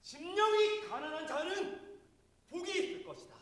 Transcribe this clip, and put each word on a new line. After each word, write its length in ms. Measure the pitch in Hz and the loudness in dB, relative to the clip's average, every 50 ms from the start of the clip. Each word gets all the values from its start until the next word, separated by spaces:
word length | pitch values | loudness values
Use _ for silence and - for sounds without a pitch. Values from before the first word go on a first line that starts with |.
심령이 800 | _ - - 285 294 349 370 403 427 440 427 427 427 415 427 427 | _ -16 -14 -10 -8 -4 2 4 4 6 8 8 6 6 6 0
가난한 460 | 415 415 403 269 285 311 311 311 320 | -4 -4 -6 -4 -4 -4 -4 -6 -4
자는 720 | 294 262 285 311 349 392 403 403 - - - - - - - - - _ _ _ _ _ _ _ _ | -2 -2 -2 -2 -2 -2 -2 -2 -4 -4 -10 -12 -16 -18 -20 -20 -20 _ _ _ _ _ _ _ _
복이 220 | - 349 349 - | -8 -6 -4 -2
있을 340 | 381 359 - - - - - | 0 0 0 0 -2 -8 -10
것이다. 300 | 349 302 - - - - - | -12 -14 -14 -16 -20 -20 -20